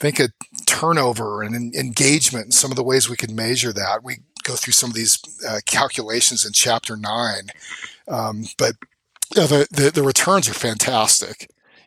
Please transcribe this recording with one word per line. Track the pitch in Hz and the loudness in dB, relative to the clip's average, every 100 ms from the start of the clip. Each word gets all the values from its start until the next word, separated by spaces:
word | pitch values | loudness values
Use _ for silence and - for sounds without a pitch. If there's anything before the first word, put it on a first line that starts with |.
think | 147 143 | -2 0
of | 127 - - - - | 0 -4 -18 -6 -2
turnover | - 160 160 127 113 107 104 | 0 2 2 2 0 -4 -6
and | 107 | -6
en-, | 120 120 131 | -6 -6 -6
engagement | 131 113 139 156 - 120 107 | -4 0 2 4 2 -2 0
and | |
some | - 135 | 0 0
of | 131 | -2
the | |
ways | 127 131 123 | 0 2 2
we | 120 | -2
can | 113 | -6
measure | 110 113 127 120 | -4 -2 -2 -2
that. | 101 98 107 | -4 -4 -4
We | 127 120 _ - | -6 -14 _ -10
go | - - | -8 -6
through | - | 0
some | 120 123 | 2 2
of | 113 | 0
these, | 110 - - - 123 | 0 0 -2 -12 -6
uh, | 107 - | -6 -2
calculations | - 135 - 107 120 - 120 | 0 0 -2 -4 0 2 0
in | 107 | 0
chapter | 104 123 113 - 110 | 2 2 2 -2 -8
nine. | 104 113 117 101 98 - - - - - - | -4 -2 -2 -4 -10 -18 -16 -16 -16 -16 -8
Um, | - 110 107 113 - | -4 -4 -6 -6 0
but, | - - - _ _ _ - - | 0 -2 -12 _ _ _ -2 2
yeah, | 156 | 4
the, | 143 147 | 4 4
the, | 143 139 | 4 4
the | 160 | 4
returns | 139 131 - 190 117 | 2 2 4 4 2
are | |
fantastic. | - 120 107 - 123 107 - - - - _ _ _ | -2 -2 0 2 2 4 2 0 -10 -18 _ _ _